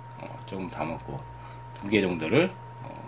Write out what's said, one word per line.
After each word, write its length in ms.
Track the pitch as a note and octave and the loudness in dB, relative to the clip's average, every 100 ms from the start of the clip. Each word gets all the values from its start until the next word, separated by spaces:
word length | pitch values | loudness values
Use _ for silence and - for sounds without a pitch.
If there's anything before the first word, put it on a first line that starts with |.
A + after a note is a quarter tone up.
| - - | -12 -10
어, 200 | - - - | -10 -10 -8
조금 240 | F#2+ F2+ | -6 -4
담았고, 500 | - D#2 C#2+ - C2+ - - - - - - | -2 -2 -4 -6 -8 -8 -12 -12 -12 -12 -8
두 120 | G2+ | 4
개 100 | G#2 | 6
정도를 500 | F#2 F2 - C3+ F#3 - - - - - | 6 4 6 6 6 2 -12 -12 -10 -10